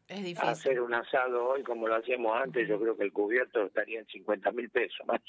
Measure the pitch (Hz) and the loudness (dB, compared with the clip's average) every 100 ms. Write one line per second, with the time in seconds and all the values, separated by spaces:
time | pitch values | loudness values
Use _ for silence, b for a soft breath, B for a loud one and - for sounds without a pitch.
0 | - 190 180 165 135 117 143 127 120 117 | -14 -8 -6 -2 -2 0 0 2 2 -2
1 | - 135 127 123 120 139 120 117 113 113 | 2 2 2 2 2 0 -2 -2 0 0
2 | 120 123 113 117 131 123 107 104 113 101 | 0 0 2 2 0 0 0 2 2 0
3 | 101 - 104 123 123 120 98 110 104 110 | 0 0 2 2 2 0 0 -2 -4 -6
4 | 107 101 95 101 107 120 120 123 107 - | -10 -10 -2 0 0 -2 -2 0 0 -4
5 | - 117 | -2 -2